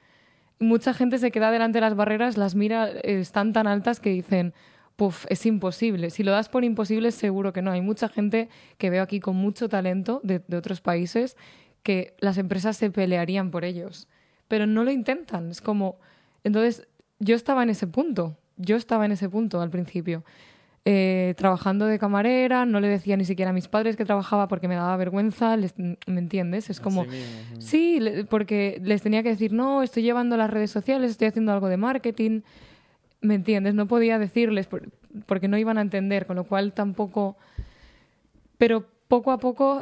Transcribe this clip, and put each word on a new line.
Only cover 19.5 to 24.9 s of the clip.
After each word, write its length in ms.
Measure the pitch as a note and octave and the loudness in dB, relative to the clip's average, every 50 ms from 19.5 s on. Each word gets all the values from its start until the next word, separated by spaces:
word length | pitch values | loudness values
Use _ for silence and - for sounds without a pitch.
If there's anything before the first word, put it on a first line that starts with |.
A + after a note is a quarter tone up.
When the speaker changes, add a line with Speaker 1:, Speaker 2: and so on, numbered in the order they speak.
| - F3 | -2 -2
Speaker 1:
al 80 | E3+ E3 | -4 -2
principio, 560 | F3 E3 C#3+ - - F3 E3 F3+ E3 E3 - - - - - - - _ _ _ _ _ - | -4 -4 -4 -4 -6 -6 -4 -4 -6 -6 -8 -14 -20 -20 -20 -20 -20 _ _ _ _ _ 0
eh, 500 | G3+ G3+ F#3+ F#3+ F#3 F#3 F#3 F#3 F3+ F3 | 2 4 4 4 2 2 2 0 0 0
trabajando 480 | - F#3+ F#3+ F#3 E3+ - G3 F#3+ G3+ G#3+ | 2 2 2 2 2 0 0 0 2 2
de 140 | A3 G#3+ G3+ | 2 0 0
camarera, 640 | G#3+ G3+ G3+ G3+ G#3 B3 B3+ B3+ B3+ B3+ B3+ B3 B3+ | 0 0 2 2 2 2 2 2 2 2 2 2 2
no 140 | A#3+ G#3 G3+ | 2 2 2
le 80 | G3+ | 2
decía 280 | G3+ G3+ F#3 F3 G3+ G3 | 2 0 0 0 0 0
ni 80 | G3 F#3 | 0 2
siquiera 280 | F3 F#3 F#3 F#3 F#3 | 0 0 0 0 0
a 20 | F#3 | 0
mis 140 | F#3 F3+ | -2 -2
padres 280 | - - G#3+ A3 A3+ G#3 | 0 0 0 0 0 -2
que 100 | - G#3+ | -2 0
trabajaba 420 | G3+ G3+ G3+ F#3 - G#3+ G3+ G3 | 0 0 0 0 0 0 0 2
porque 200 | F#3 G3 E3 F3+ | 0 -2 -2 -2
me 80 | F3+ F3+ | -2 -2
daba 220 | F3 F3 F3+ | 0 0 0